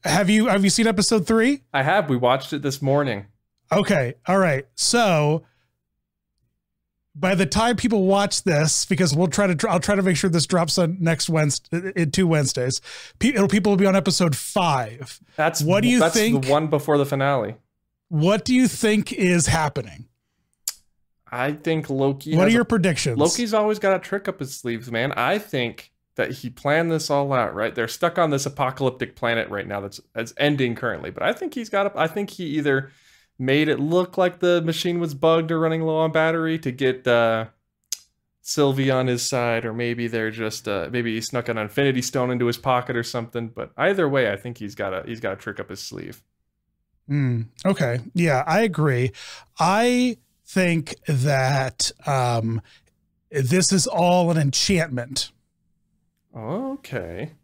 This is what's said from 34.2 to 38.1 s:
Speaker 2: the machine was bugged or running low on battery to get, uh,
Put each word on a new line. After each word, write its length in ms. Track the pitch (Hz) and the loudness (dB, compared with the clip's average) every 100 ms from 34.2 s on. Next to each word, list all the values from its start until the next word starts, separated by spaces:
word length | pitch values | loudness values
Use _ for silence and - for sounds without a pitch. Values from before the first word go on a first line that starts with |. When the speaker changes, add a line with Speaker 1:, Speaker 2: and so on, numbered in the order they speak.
| 180 175 | 0 0
Speaker 2:
the 220 | 175 175 | 2 2
machine 360 | 165 160 180 175 | 0 -2 -2 -2
was 140 | 165 | -4
bugged 360 | 139 160 165 160 | 0 2 2 2
or 120 | 165 | 0
running 220 | 160 160 | 0 0
low 120 | 160 156 | -2 0
on 120 | 160 | 0
battery 480 | 160 160 165 160 160 | 2 2 0 -2 -2
to 140 | 151 | -4
get, 340 | 127 135 127 127 | 0 0 0 2
uh, 380 | 120 113 113 110 _ _ _ _ - _ | 4 4 0 -4 _ _ _ _ -14 _